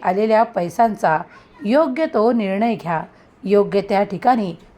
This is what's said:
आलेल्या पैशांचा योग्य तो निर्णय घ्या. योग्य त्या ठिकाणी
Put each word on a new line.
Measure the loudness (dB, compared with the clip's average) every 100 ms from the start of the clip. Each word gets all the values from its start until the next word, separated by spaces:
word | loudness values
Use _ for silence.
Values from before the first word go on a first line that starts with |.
आलेल्या | -2 0 2 2
पैशांचा | 2 -2 -4 0 0 2 0 0 -4 -16 -20 -10
योग्य | 0 2 2 0 -2
तो | 0 2
निर्णय | 0 -2 -2 -2
घ्या. | -2 -4 -6 -6 -16 _ _
योग्य | 0 2 2 -2
त्या | 0 -2
ठिकाणी | -2 0 0 0 -2 -8 -18